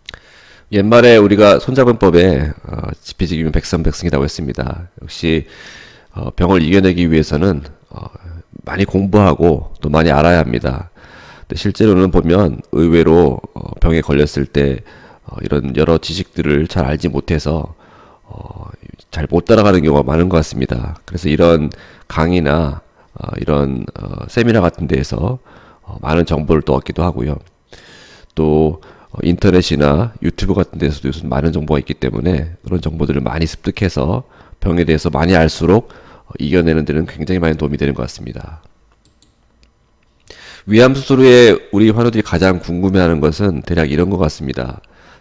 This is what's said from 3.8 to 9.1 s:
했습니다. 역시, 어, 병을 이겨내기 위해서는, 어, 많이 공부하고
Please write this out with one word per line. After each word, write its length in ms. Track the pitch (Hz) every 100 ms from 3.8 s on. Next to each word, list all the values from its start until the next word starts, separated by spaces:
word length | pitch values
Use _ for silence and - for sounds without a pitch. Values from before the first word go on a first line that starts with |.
| 78 - 87 69
했습니다. 640 | 73 - 71 62 65 80 87 -
역시, 440 | - - 82 80 - - - - - - _
어, 180 | - -
병을 320 | - 87 92
이겨내기 500 | 78 98 95 87 85
위해서는, 500 | 80 76 76 98 73 73 - _
어, 160 | - - - 87 82 - -
많이 220 | - - 98
공부하고 880 | 95 98